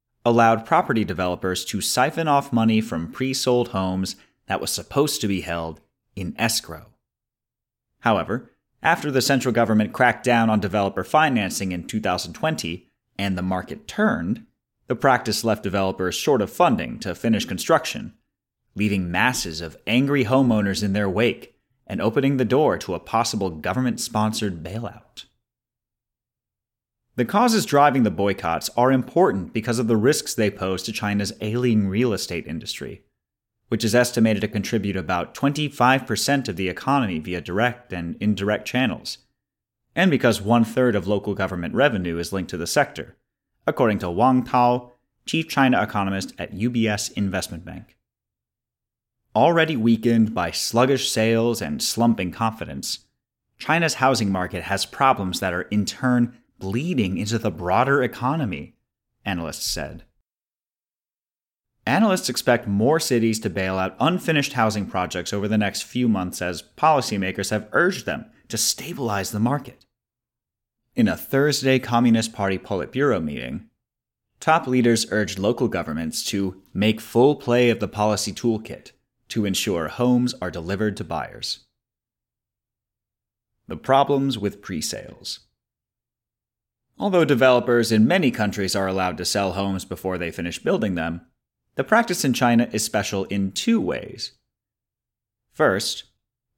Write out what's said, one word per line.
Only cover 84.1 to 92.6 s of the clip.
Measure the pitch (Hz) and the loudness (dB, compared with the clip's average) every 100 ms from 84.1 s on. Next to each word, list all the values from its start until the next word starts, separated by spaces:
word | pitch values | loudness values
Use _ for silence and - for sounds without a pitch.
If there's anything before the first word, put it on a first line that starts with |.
| 139 139 113 | 2 0 -2
with | 101 - | -4 -6
pre-sales. | - 82 - - - - - - _ _ _ _ _ _ _ _ _ _ _ _ _ _ _ - | -10 -8 -6 -8 -12 -16 -14 -14 _ _ _ _ _ _ _ _ _ _ _ _ _ _ _ -6
Although | 196 185 151 | 2 4 4
developers | 127 131 123 113 120 110 | 6 6 6 4 2 4
in | 110 117 | 6 6
many | 185 143 | 4 2
countries | 117 104 - 95 | 0 -2 -2 -2
are | 101 95 | 0 0
allowed | 95 92 85 | 0 -2 -2
to | 90 | -2
sell | 101 98 | 0 0
homes | 90 98 95 | 0 -2 -4
before | - 90 92 90 | -6 -6 -4 -4
they | 85 | -4
finish | 87 87 - | -6 -8 -4
building | - 214 107 | -2 0 0
them, | 87 82 85 - _ _ _ _ | -2 -4 -6 -12 _ _ _ _
the | - | -8
practice | 139 220 233 180 | 2 2 2 0
in | 139 | 0
China | 120 123 117 | 2 4 4